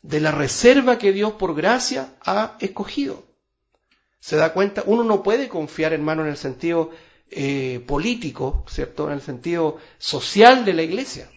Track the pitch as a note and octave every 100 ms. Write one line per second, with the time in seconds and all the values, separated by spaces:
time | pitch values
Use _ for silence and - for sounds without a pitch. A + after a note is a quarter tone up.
0 | D3+ D3+ D#3 D3+ C#3 - A#3 C#4 B3+ A#3
1 | G3+ G3 G#3 G#3+ F#3 D3+ F3+ B3 - C4+
2 | C4 - - G3 A3 - G3+ - G3+ -
3 | C#4 - - _ _ _ _ _ _ _
4 | _ _ - D3+ D#3+ F3+ G3+ G3+ G3 A3+
5 | A#3 G3+ G3 A#3 C4 F3+ D3 - D#3 D#3
6 | D3+ D#3+ D#3 C#3+ C#3+ C3 E3+ E3+ D#3+ E3
7 | - _ _ - C#3 C#3 C3 B2 B2 C#3+
8 | G#3 A#3 D#3 A#2+ C3 - - - C#3 -
9 | D3+ C#3+ C3+ B2 E3 E3+ D#3+ - - _
10 | - C#3+ - G3 A#3 C4 G#3+ E3 D#3+ G3
11 | C4+ D3 A#2+